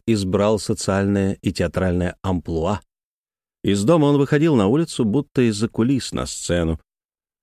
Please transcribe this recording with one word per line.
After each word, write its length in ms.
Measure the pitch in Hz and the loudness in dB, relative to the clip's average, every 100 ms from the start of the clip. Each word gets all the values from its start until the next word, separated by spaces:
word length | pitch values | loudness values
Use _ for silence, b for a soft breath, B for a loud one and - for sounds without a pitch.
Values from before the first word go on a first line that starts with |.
| - | -2
избрал 500 | 107 92 98 104 107 | -2 0 0 2 0
социальное 800 | - - - 98 98 101 98 - | -2 -4 -2 0 2 2 0 -2
и 120 | 104 | -4
театральное 640 | - 87 - 92 87 87 - | -2 -4 -2 -2 0 -2 -4
амплуа. 580 | 98 90 85 82 85 101 - _ _ _ _ _ _ _ | -4 -4 -4 -4 -2 -4 -10 _ _ _ _ _ _ _
Из 220 | - 101 | -2 0
дома 220 | 110 170 143 | 2 4 4
он 120 | 143 | 2
выходил 380 | 139 147 165 131 | 2 2 4 4
на 100 | 95 | 4
улицу, 380 | 147 170 - | 2 0 -2
будто 380 | 113 127 - - | -2 -2 -2 0
из-за 260 | 120 101 113 | 0 0 -2
кулис 420 | - 120 135 - | 0 0 0 -4
на 160 | - 64 | -8 -8
сцену, 540 | - - 87 82 82 _ _ _ _ _ _ | -8 -4 -2 0 -4 _ _ _ _ _ _